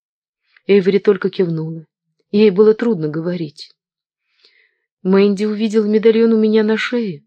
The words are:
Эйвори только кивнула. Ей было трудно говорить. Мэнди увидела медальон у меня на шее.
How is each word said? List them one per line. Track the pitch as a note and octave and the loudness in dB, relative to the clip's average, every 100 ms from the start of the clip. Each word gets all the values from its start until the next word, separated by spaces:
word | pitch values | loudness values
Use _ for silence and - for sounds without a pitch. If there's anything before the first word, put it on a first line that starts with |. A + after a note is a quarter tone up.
| _ _ _ _ _ _ - | _ _ _ _ _ _ 0
Эйвори | G3+ F#3 G3 | 2 2 2
только | G#3 G3 G3 | 2 0 -2
кивнула. | G3 F3 D#3+ D#3+ E3 D#3 _ _ _ _ | -2 -4 -4 -8 -12 -18 _ _ _ _
Ей | G#3 G#3+ | 2 4
было | F#3 G#3+ | 4 2
трудно | G#3+ A#3+ F#3+ D#3 | 2 -2 -2 -4
говорить. | D3+ E3 F3 D#3 - - _ _ _ _ _ _ _ _ _ _ _ _ _ | -6 -6 -8 -10 -14 -20 _ _ _ _ _ _ _ _ _ _ _ _ _
Мэнди | F#3 G3 G3+ G3 | 0 2 2 0
увидела | G#3+ G#3 A3 A3 | -4 -4 -2 -2
медальон | G#3 G#3+ A3+ A3 A#3 | 0 2 2 2 2
у | A3 | 2
меня | A3 A3 | 2 2
на | G#3+ A3 | 0 -2
шее. | - B3 A3 D3 | -4 -6 -6 -10